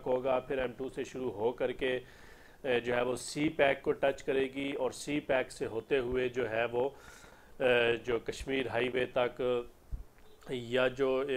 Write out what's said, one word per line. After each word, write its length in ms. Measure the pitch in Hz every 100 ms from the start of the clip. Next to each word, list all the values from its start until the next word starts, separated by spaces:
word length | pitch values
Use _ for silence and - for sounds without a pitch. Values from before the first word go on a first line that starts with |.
| 135
होगा, 340 | 127 131 127
फिर 200 | - 135
एम 120 | 127
टू 180 | 120 131
से 160 | 143 123
शुरू 240 | 131 127
हो 220 | 101 113
करके, 460 | 127 127 123 131 127
अ, 60 | - - - - - - 139
जो 280 | 120 120
है 100 | 120
वो 120 | 123 123
सी 340 | - 151 156
पैक 320 | 156 139 139
को 100 | -
टच 300 | 143 139 139
करेगी 520 | - 135 135 135 139
और 200 | 139 127
सी 260 | 107 - 147
पैक 320 | 143 131 127
से 140 | - 127
होते 320 | 110 - 139
हुए 320 | 123 127 127
जो 160 | 123 117
है 200 | 110 117
वो, 220 | 120 135
अ, 80 | - - - - - - - 127 120 117 117 110
जो 140 | 117
कश्मीर 480 | - - - 135 120
हाईवे 380 | 113 127 123 123
तक 600 | 135 123 - 123 123 120 - - - - - - - -
या 360 | 131 117 123 127
जो, 340 | 127 135 131
अ, 40 | 143